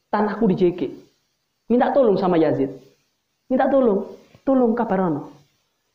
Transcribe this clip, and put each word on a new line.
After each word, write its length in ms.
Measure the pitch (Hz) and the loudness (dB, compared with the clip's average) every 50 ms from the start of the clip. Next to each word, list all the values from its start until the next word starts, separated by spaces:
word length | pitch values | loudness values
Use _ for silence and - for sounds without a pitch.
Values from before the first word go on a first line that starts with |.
| _ _ - | _ _ -4
Tanahku 360 | 208 214 208 202 - 240 208 180 | -2 -2 -2 -2 0 0 0 2
dijekik. 400 | - 185 175 175 - 143 123 - - - _ _ _ _ _ _ _ _ _ _ _ _ - 226 | 2 0 0 0 -2 -6 -8 -8 -12 -20 _ _ _ _ _ _ _ _ _ _ _ _ -2 0
Minta 200 | 247 254 - 247 | 0 2 2 2
tolong 240 | 285 262 226 190 185 | 2 2 2 2 2
sama 160 | 196 180 180 | 0 0 2
Yazid. 320 | 170 160 147 139 131 135 135 - - - - _ _ _ _ _ _ _ _ _ _ _ - | 2 2 2 0 0 -2 -4 -6 -10 -20 -20 _ _ _ _ _ _ _ _ _ _ _ -4
Minta 200 | 254 262 269 269 262 | -2 0 0 2 2
tolong, 320 | 269 254 233 196 - - - - - - _ _ _ _ | 2 2 2 0 0 -4 -8 -12 -18 -20 _ _ _ _
tolong 320 | - 269 262 247 226 220 | 0 2 2 2 2 0
kabarono. 560 | - 233 - 190 190 190 175 156 143 - - - - _ _ _ _ _ _ _ _ _ _ _ | 0 -2 -2 -2 -2 -2 -2 -2 -4 -6 -10 -18 -20 _ _ _ _ _ _ _ _ _ _ _